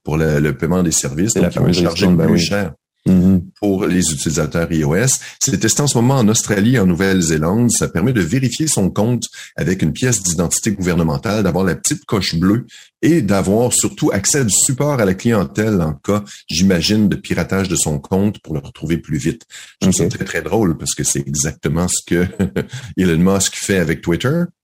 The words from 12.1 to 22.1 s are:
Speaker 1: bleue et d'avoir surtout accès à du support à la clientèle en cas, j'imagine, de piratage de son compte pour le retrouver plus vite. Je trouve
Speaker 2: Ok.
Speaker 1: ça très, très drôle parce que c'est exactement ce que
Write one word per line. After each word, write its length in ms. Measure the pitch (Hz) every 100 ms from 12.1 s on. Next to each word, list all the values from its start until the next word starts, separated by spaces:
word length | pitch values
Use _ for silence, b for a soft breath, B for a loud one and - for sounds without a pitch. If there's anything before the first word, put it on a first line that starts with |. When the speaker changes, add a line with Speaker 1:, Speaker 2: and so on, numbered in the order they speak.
| 107 90 82
Speaker 1:
bleue 320 | 92 117 - B B -
et 220 | 120 165
d'avoir 500 | 98 98 90 107 123
surtout 380 | - 104 - 151
accès 300 | 98 95 147
à 20 |
du 100 | 117
support 480 | - - 131 147 139
à 40 | 98
la 100 | 92
clientèle 680 | 120 110 80 - 110 98
en 120 | 80
cas, 300 | 73 - 104 104 B B
j'imagine, 640 | 78 95 90 80 107 101
de 60 | 76
piratage 540 | - 92 82 95 92
de 60 | -
son 220 | 82 73
compte 400 | - 95 104 98
pour 100 | -
le 60 | 76
retrouver 400 | - - 78 85
plus 180 | - 76
vite. 300 | - - _ B B B
Je 80 | 190
trouve 160 | 82 85
Speaker 2:
Ok. 60 |
Speaker 1:
ça 60 | -
très, 80 | -
très 160 | 87
drôle 340 | 76 104 95 71
parce 160 | 71
que 100 | -
c'est 240 | 69 71 69
exactement 600 | 73 78 69 76 78 90
ce 140 | -
que 220 | -